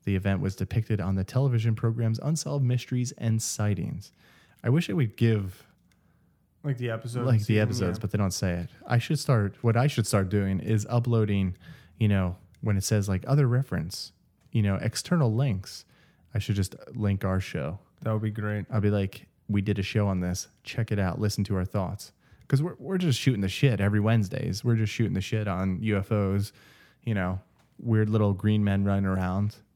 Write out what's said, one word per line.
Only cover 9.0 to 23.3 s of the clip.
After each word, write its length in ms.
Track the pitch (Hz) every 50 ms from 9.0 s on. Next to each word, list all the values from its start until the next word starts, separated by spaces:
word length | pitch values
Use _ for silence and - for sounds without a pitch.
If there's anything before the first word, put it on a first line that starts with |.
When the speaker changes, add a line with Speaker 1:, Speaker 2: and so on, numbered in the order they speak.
| - - 160 143
Speaker 1:
start, 360 | - - 135 110 101 98 - -
what 140 | - 117 110
I 120 | 117 131
should 180 | 151 - - 95
start 220 | - - 104 95 92
doing 300 | 101 104 98 95 95 92
is 260 | - - 113 104 104 -
uploading, 680 | 113 120 117 120 120 113 107 101 101 98 95 92 90 - - - - - - - _ -
you 80 | 117
know, 300 | 104 101 98 92 90 85 - - _ _ _
when 160 | - 110 104
it 60 | 98 92
says, 260 | - 113 107 98 101
like, 140 | 95 90 -
other 200 | - 135 147 143
reference, 640 | 120 123 127 139 - - 87 78 85 - - - - _ _ _ _ _ _ _ _
you 100 | - 113
know, 140 | 104 101 98
external 580 | 95 - 113 - - - - 180 170 143 117 107
links, 520 | 117 139 139 104 95 92 - - - - _ _ _ _ _ _ _ _ _ -
I 60 | 110
should 160 | - - 104
just 200 | 98 95 - - - - - -
link 300 | - 107 101 98 95 -
our 140 | 95 92 92
show. 400 | 92 - - 85 69 71 90 98 - _ _ _ -
Speaker 2:
That 100 | 110 110
would 80 | 107
be 100 | 110 107
great. 340 | 104 107 104 104 104 104 95 -
Speaker 1:
I'll 100 | 127 107
be 80 | 101 104
like, 360 | 104 101 98 95 - - - _ _ _ _ -
"We 120 | 104 101
did 180 | 95 107 101 98
a 40 | 95
show 240 | - - 110 104
on 120 | 101 95 92
this. 260 | 90 90 87 - - - _ _ _
Check 280 | - - - 113 -
it 80 | 107 101
out. 200 | 98 90 85 -
Listen 240 | 107 104 - - 101
to 100 | - 101
our 100 | 95 90
thoughts." 460 | 92 - 104 95 90 95 - - - _ _ _ _ - _ -
'Cause 140 | _ - 135
we're, 140 | 151 175 -
we're 220 | - - - 190 185
just 200 | 180 165 120 -
shooting 220 | - 135